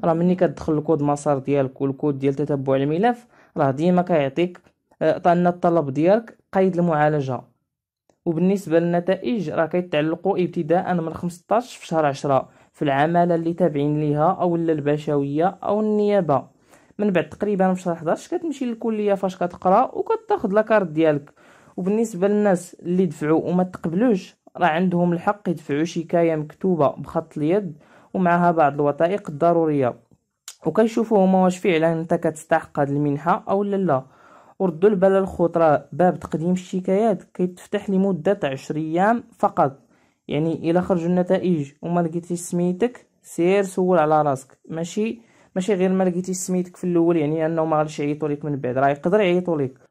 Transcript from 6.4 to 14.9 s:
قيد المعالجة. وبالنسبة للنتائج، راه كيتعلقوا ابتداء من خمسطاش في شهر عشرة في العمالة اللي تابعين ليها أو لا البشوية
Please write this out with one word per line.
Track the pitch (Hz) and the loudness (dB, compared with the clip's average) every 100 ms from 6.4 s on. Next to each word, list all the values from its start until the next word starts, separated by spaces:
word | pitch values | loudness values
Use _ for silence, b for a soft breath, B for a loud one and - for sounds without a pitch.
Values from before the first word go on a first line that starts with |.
| _ | _
قيد | 196 190 175 | 0 0 2
المعالجة. | 175 151 151 151 135 120 - _ _ _ _ _ _ _ - | 0 2 2 2 -2 -6 -10 _ _ _ _ _ _ _ -6
وبالنسبة | 160 180 196 196 165 | 0 2 0 2 0
للنتائج، | 170 175 175 185 - 240 156 | 2 0 0 -2 -2 -4 -4
راه | - 160 | -2 -2
كيتعلقوا | 180 180 151 151 170 190 196 | -2 -2 -2 -2 -2 -2 -2
ابتداء | 175 170 160 165 - | -2 -2 0 0 0
من | 175 160 | -2 -4
خمسطاش | 160 175 170 _ 208 247 - | -6 -8 -10 _ -2 -2 -14
في | - | -4
شهر | 165 151 | 0 0
عشرة | 139 147 135 - b b | 0 0 0 0 b b
في | _ | _
العمالة | 151 135 151 170 175 170 | -2 2 2 2 2 2
اللي | 165 | -2
تابعين | 170 180 147 147 151 | 0 0 0 0 0
ليها | 151 147 156 | 0 2 2
أو | 185 180 170 | 2 0 0
لا | 165 | 0
البشوية | 156 139 | -2 0